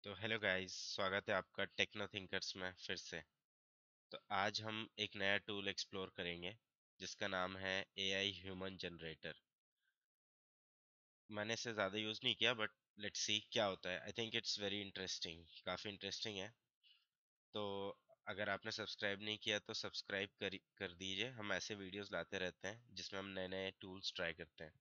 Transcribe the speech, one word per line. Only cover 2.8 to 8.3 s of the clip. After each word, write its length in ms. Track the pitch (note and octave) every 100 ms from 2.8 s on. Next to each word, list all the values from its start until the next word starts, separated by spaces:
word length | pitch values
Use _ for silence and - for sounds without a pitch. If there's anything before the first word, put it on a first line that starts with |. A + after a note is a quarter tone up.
| - F#2
से। 260 | - E2+ D#2 _ _ _ _ _ _ _ _
तो 60 | - _
आज 300 | G2+ G2+ G#2
हम 280 | G#2+ A2 A2 -
एक 160 | G#2 G#2
नया 220 | G2 G2+
टूल 300 | - G2+ G2
एक्सप्लोर 460 | F#2+ - G2 F#2 -
करेंगे 400 | F2 F2 F2 A2+ _ _ _ _
जिसका 280 | F#2 - G2+
नाम 300 | F#2+ F#2 F#2+
है 280 | F#2+ F#2+ F#2+ -
एआई 340 | F#2+ G2 G2